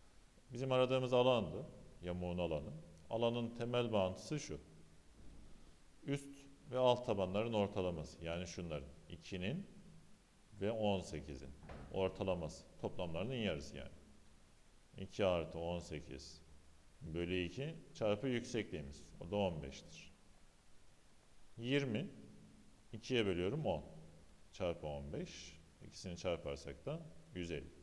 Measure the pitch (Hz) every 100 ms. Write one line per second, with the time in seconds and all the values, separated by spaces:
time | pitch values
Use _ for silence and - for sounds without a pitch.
0 | - - - - - 123 135 127 127 131
1 | 127 123 127 123 87 92 165 - - -
2 | 87 90 90 87 85 76 73 - - -
3 | - 113 117 120 117 117 120 123 120 107
4 | 92 92 - 151 - 71 - - - -
5 | - - - - - - - - - -
6 | - 139 - - - - - 127 127 123
7 | 123 98 92 98 117 110 98 101 90 82
8 | 76 - 82 85 90 - 85 76 67 -
9 | - - - 92 92 170 - - - -
10 | - - - - - 101 98 113 104 98
11 | 85 78 71 67 67 - - - - 95
12 | 92 - 95 87 78 - - - 110 -
13 | 87 80 110 127 104 73 69 71 62 -
14 | - - - - - - - - - -
15 | 95 - 98 87 80 82 85 87 78 76
16 | - 67 - - - - - - - -
17 | 82 80 87 92 87 - 147 160 - -
18 | 107 104 135 120 120 117 101 85 69 73
19 | - - 85 101 95 80 69 - - -
20 | - - - - - - - - - -
21 | - - - - - - 117 139 135 110
22 | - - - - - - - - - 104
23 | - 123 101 87 92 147 120 80 - -
24 | - - - - - - 90 82 78 71
25 | 69 107 175 - - - - - - -
26 | 92 87 92 82 73 71 73 71 - 160
27 | 165 - - 92 85 76 64 -